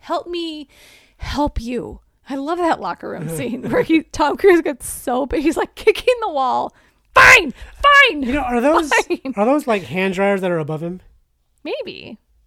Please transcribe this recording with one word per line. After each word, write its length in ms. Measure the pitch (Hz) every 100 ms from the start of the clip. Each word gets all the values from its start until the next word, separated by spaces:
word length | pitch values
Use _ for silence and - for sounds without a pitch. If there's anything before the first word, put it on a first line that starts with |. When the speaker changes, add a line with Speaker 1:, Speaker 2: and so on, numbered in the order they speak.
Speaker 1:
"Help 260 | - 330 339
me 400 | 349 330 302 285 _ - - _ _
help 420 | - - 196 -
you." 420 | 233 247 131 - _ _ -
I 60 | 277
love 240 | 277 349
that 200 | 339 -
locker 300 | 185 170 -
room 180 | - 156
Speaker 2:
<laughs> 60 | 160
Speaker 1:
scene 320 | 269 233 -
where 100 | 226
he, 220 | - 320
Tom 340 | - - 294 -
Cruise 240 | 392 339
gets 240 | 311 269 -
so 380 | - - 247 277
big. 160 | -
He's, 160 | 294 -
like, 160 | -
kicking 400 | - - 370 - 494
the 80 | 440
wall. 460 | 294 262 240 - - _ _ _ -
"Fine, 380 | 508 494 302 - - -
fine, 400 | 571 571 539 302
Speaker 2:
You 120 | 247
know, 80 | 285
are 200 | 247 240
those, 300 | 269 330 302 - -
Speaker 1:
fine." 260 | 349 269 220
Speaker 2:
are 100 | 220
those, 200 | 294 285
like, 160 | 208
hand 320 | 143 180 190
dryers 280 | 185 196 196
that 100 | 185
are 80 | 170
above 240 | 147 156
him? 180 | 170 180 - _ _ _ _ _
Speaker 1:
Maybe. 560 | 302 539 403 - - 220 _ _